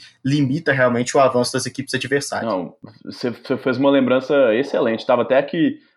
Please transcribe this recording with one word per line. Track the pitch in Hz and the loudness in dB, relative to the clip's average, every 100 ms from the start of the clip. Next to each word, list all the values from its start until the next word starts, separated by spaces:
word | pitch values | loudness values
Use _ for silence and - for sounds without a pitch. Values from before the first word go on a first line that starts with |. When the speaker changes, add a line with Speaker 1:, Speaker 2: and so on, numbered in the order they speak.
| - _ | -6 _
Speaker 1:
limita | 135 147 135 143 - | -2 0 0 -2 -2
realmente | 131 123 120 123 147 | 2 2 0 0 2
o | |
avanço | 127 123 120 | 2 2 0
das | 131 120 | -2 -6
equipes | - - | -8 -8
adversárias. | 131 - 139 143 - 113 | -6 -2 -2 -2 -6 -4
Speaker 2:
Não, | 95 85 - - - | -4 -6 -12 -20 -20
você, | - 107 123 | -18 -8 -6
você | 113 - 127 | -6 -6 -4
fez | 135 123 | -2 0
uma | 139 | 2
lembrança | 139 123 127 127 143 127 107 | 2 2 0 2 2 4 2
excelente. | 139 - 127 113 - | 0 -2 0 -2 0
Tava | 123 | 0
até | 113 131 | 2 2
aqui | 147 175 147 147 _ | 0 0 0 -2 _